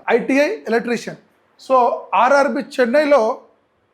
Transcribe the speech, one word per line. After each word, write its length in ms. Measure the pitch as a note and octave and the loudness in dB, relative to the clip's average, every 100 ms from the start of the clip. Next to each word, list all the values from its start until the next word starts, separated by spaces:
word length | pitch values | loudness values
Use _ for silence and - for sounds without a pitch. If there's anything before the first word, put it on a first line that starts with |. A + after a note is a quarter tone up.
| - A#3+ | -2 -2
ఐటీఐ 320 | A#3+ C4+ D4+ A4 - | 0 0 0 -4 -4
ఎలక్ట్రీషియన్. 480 | A3+ A#3 A#3 G3 D#3 _ _ _ _ - | -4 -2 -6 -8 -16 _ _ _ _ -2
So, 120 | C4 A#3 - - G#3 A#3+ | 2 2 -2 -4 0 2
ఆర్ఆర్బి 380 | C#4 C#4 C#4 G#3+ - | 4 2 -2 -8 -4
చెన్నైలో 480 | A#3+ C#4 D4 C#4+ A3 C4+ _ _ _ _ _ | 0 0 2 2 2 -4 _ _ _ _ _